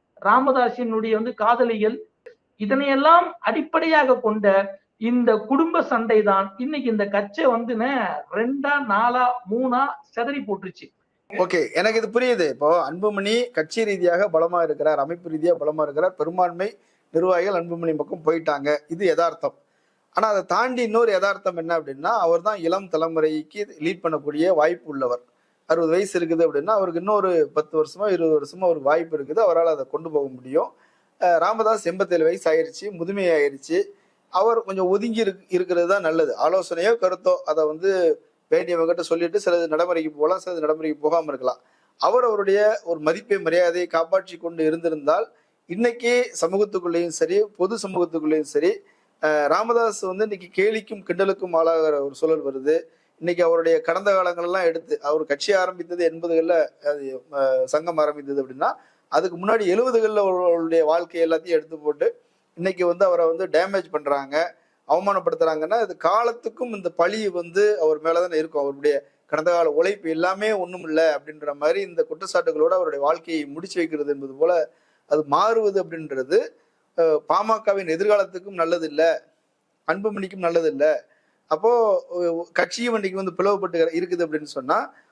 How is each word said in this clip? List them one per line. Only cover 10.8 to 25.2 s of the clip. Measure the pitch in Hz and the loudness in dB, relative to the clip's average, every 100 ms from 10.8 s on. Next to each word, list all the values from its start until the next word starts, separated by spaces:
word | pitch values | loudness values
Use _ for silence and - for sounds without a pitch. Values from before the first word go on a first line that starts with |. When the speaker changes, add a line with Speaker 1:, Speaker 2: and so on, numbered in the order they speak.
| - _ _ _ _ | -20 _ _ _ _
Speaker 2:
ஓகே, | 202 185 180 131 | -4 0 0 -2
எனக்கு | 147 202 220 | 0 0 0
இது | 214 226 | 0 0
புரியுது. | 254 226 160 | 0 0 0
இப்போ | 123 156 175 139 | 0 2 2 0
அன்புமணி | 170 208 202 196 226 240 | -2 -2 -2 0 0 0
கட்சி | - 156 - | -4 -4 -2
ரீதியாக | 220 202 175 175 202 | -2 2 2 2 2
பலமா | 160 165 175 | 2 0 0
இருக்கிறார், | 165 147 147 151 | 0 0 0 2
அமைப்பு | 139 175 175 | -2 -6 -8
ரீதியா | 156 165 170 | -2 0 2
பலமா | 147 156 | 0 -2
இருக்கிறார், | 147 143 180 185 | -2 0 -2 0
பெரும்பான்மை | 165 180 180 170 202 233 _ _ _ | -4 0 -2 0 -6 -8 _ _ _
நிர்வாகிகள் | 160 180 180 185 190 | -2 2 2 2 -2
அன்புமணி | 170 170 165 151 | -4 -4 -2 -4
பக்கம் | - 180 156 | -4 -4 -2
போயிட்டாங்க, | 165 160 143 139 147 - | 0 0 -2 0 -2 -4
இது | 165 190 | -2 0
யதார்த்தம். | 156 170 156 143 - _ _ _ _ _ - | 2 0 0 -8 -8 _ _ _ _ _ -2
ஆனா | 220 | 0
அதை | 202 | 0
தாண்டி | 180 180 247 247 | 0 0 0 -2
இன்னொரு | 233 220 240 | 0 2 2
யதார்த்தம் | 190 196 190 190 175 | 2 0 -2 -4 -6
என்ன | 165 170 | -2 -4
அப்படின்னா, | 147 135 165 233 | -4 -6 -2 0
அவர் | 170 170 | 2 2
தான் | 185 214 | 0 -2
இளம் | 165 185 190 | -2 -2 -2
தலைமுறைக்கு | 160 165 160 156 156 151 208 208 - | -2 -2 0 0 0 -8 -10 -10 -6
லீட் | 156 180 | -6 -4
பண்ணக்கூடிய | 175 156 143 147 170 | -4 -4 -6 0 2
வாய்ப்பு | 170 151 175 160 | 4 2 0 -8
உள்ளவர். | 139 131 123 | -6 -4 -4